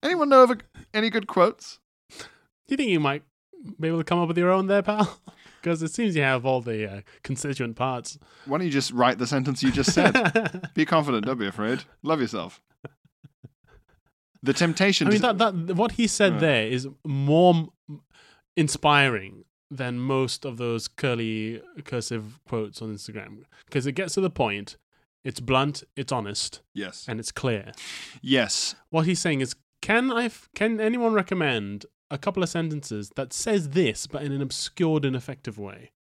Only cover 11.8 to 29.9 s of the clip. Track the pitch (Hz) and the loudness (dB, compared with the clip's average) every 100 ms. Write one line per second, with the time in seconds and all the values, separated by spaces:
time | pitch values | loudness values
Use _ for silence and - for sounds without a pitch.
11.8 | - _ 143 156 117 107 87 - _ _ | -6 _ -2 0 0 -4 -8 -12 _ _
12.8 | - _ _ _ - _ - _ _ - | -20 _ _ _ -20 _ -20 _ _ -20
13.8 | _ _ _ _ _ _ 143 135 170 165 | _ _ _ _ _ _ -2 2 2 4
14.8 | 196 190 175 208 240 196 226 190 165 180 | 2 4 4 4 4 2 2 0 -2 0
15.8 | 226 - 226 - 202 - 156 127 110 127 | 0 0 -2 4 2 4 2 2 2 -2
16.8 | 135 139 156 139 139 156 180 170 160 _ | -4 -12 -6 -2 4 6 6 6 0 _
17.8 | _ 147 _ _ _ _ _ - 151 - | _ -18 _ _ _ _ _ 0 0 2
18.8 | 151 143 139 113 98 98 - _ _ 135 | 4 4 4 0 -8 -18 -20 _ _ -10
19.8 | 123 123 127 135 131 - 143 117 120 117 | -6 -4 -2 0 0 -4 -10 -6 -4 -4
20.8 | - - 139 120 113 110 107 113 - - | -6 -4 -2 -2 -2 -4 -6 -8 -14 -20
21.8 | 143 123 113 117 107 123 _ 117 107 - | -8 -8 -6 -8 -8 -18 _ -6 -6 -8
22.8 | 113 104 - 107 104 104 - _ _ 143 | -10 -10 -12 -14 -14 -18 -20 _ _ -4
23.8 | 131 139 185 147 190 - 120 101 101 - | -2 -4 -4 -2 -2 0 -2 -2 -8 -16
24.8 | _ _ _ _ 135 - 123 131 143 143 | _ _ _ _ -12 -10 0 2 2 -4
25.8 | - - 135 127 101 101 - - _ - | -12 -12 -6 -4 -4 -6 -8 -10 _ -10
26.8 | 98 - - 110 113 - 135 110 - - | -10 -12 -10 -8 -8 -4 -2 -4 -6 -16
27.8 | - - - - 123 131 107 - - - | -14 -14 -16 -14 0 2 2 -2 -4 -8
28.8 | _ 160 160 175 175 139 131 - _ _ | _ 0 0 0 0 0 -2 -6 _ _
29.8 | - | 0